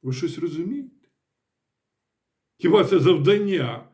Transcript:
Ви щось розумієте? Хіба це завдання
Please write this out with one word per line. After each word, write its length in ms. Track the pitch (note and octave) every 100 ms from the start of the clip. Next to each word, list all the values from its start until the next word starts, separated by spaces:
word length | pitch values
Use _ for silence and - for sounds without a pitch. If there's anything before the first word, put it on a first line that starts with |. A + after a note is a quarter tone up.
Ви 100 | C3
щось 260 | B2+ E3+ -
розумієте? 680 | E3 D3+ F#3 C#4+ C4+ _ _ _ _ _ _ _ _ _ _ _ _ _ _ _ _ _
Хіба 260 | F3 G3+
це 140 | F3+ F#3+
завдання 880 | C#3+ E3+ C#3+ G#3 G3+ F#3 B2 A#2 -